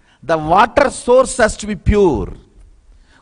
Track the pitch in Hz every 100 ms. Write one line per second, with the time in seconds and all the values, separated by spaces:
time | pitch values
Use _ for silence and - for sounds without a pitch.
0 | _ _ 127 160 156 185 233 269 277 -
1 | - 254 262 - 214 - 208 190 - 208
2 | 185 113 87 - - _ - _ _ _
3 | _ _